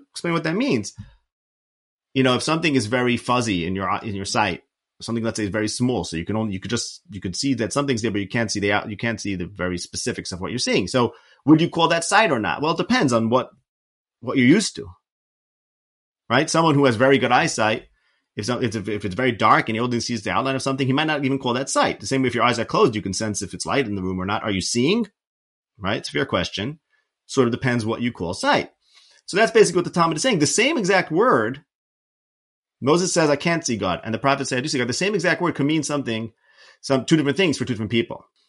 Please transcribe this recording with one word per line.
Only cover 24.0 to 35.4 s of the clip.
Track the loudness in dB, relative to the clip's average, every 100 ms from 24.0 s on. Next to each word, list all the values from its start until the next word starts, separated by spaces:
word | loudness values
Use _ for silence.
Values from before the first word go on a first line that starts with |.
room | -4 -4
or | -4
not. | -4
Are | -4
you | -4
seeing? | -2 0 2 0 -2 _ _ _ _ _ _ -8
Right? | -4 -4
It's | -4
a |
fair | -4 -2
question. | -2 -2 -4 -8 -8 _ _ _ _ -2
Sort | 2 2
of |
depends | 2 0 0
what | -2 -2
you | -4
call | -4 -6
sight. | -2 0 0 -2 _ _ _ _ _
So | -4 2
that's | 4
basically | 6 6 4
what | 0
the |
Talmud | 2 2 2
is |
saying. | 0 2
The | 2
same | 2 2 2
exact | 2 2 2
word, | 2 4 4 0 -4 -14 _ _ _ _ _ _ _ _ _ _ _
Moses | 2 2 2
says, | 2 2
"I | 2
can't | 0 -2
see | -2 -2
God," | -2 -2
and | -4
the | -2
prophet | 0 0 0
said, | -4
"I |
do | -2
see | -2
God." | -2
The |
same | -2 -2
exact | 0 0 0